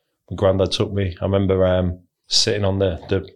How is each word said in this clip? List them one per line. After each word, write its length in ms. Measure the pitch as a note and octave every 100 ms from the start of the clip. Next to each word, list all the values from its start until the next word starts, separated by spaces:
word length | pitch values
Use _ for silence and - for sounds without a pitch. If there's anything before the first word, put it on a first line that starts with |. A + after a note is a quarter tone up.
| _ _ _
My 60 | -
granddad 340 | G2 F#2+ F#2
took 220 | - G#2+
me. 240 | G2+ F#2+ E2+
I 40 |
remember, 420 | F#2+ G2 G2 F#2+ F#2
um, 320 | F#2 F2+ F2+ _ _ _
sitting 360 | - - G#2
on 140 | G2 G2
the, 260 | G2 E2 -
the 200 | F#2+ F#2